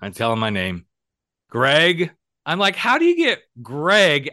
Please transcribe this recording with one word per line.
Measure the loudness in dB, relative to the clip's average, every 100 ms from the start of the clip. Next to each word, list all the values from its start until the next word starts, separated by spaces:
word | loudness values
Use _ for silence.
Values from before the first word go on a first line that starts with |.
I | -10
tell | -4 -2
him | 0
my | -2
name. | -2 -4 -8 -14 _ _ _ _ _ _
"Greg." | -2 2 4 2 0 -4 _ _ _ -8
I'm | -2
like, | -2 -2
"How | -2 2
do | 2
you | 2
get | 0 -2 _ -20
Greg | -12 -4 2 4 4 2 -2